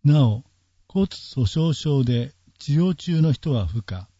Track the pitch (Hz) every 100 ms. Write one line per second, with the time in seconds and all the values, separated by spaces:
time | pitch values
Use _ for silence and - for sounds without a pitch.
0 | 143 151 123 107 - _ _ _ _ 196
1 | 190 - - - 117 160 165 143 151 143
2 | 123 120 127 _ _ _ - 147 185 175
3 | - 165 160 135 165 123 90 113 - 92
4 | 95